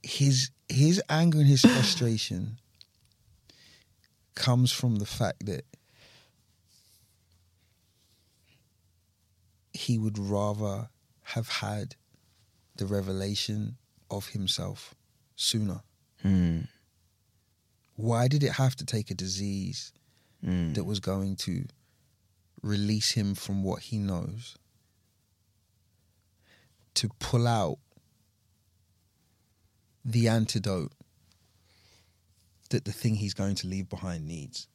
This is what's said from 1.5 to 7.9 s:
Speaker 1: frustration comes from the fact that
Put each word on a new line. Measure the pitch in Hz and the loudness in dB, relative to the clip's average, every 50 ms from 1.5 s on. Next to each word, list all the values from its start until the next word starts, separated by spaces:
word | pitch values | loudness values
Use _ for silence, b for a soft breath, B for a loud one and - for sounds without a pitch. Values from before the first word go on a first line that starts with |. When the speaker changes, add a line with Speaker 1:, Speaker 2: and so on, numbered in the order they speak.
| 143 127 | 8 10
Speaker 1:
frustration | - 240 247 135 123 - - - 127 117 113 107 - - 101 90 101 110 113 - _ _ _ _ - _ _ _ _ _ _ _ _ _ _ _ _ B B B B B B B B B B _ _ _ _ _ _ _ _ | 10 8 8 8 4 4 4 2 2 2 2 0 -2 -4 -4 -4 -4 -6 -8 -12 _ _ _ _ -20 _ _ _ _ _ _ _ _ _ _ _ _ B B B B B B B B B B _ _ _ _ _ _ _ _
comes | - - 127 123 123 127 123 | -2 2 2 4 4 4 2
from | - - - 123 113 | 2 0 0 0 0
the | 104 101 | 0 -2
fact | - - - 120 95 - _ - | -4 -2 -2 -2 -2 -2 _ -6
that | 101 87 69 - _ - _ b b b b b b b b b b b b _ _ _ _ _ _ _ _ _ _ _ _ _ _ _ _ _ _ _ _ _ _ _ _ _ _ _ _ _ _ | -6 -6 -8 -8 _ -20 _ b b b b b b b b b b b b _ _ _ _ _ _ _ _ _ _ _ _ _ _ _ _ _ _ _ _ _ _ _ _ _ _ _ _ _ _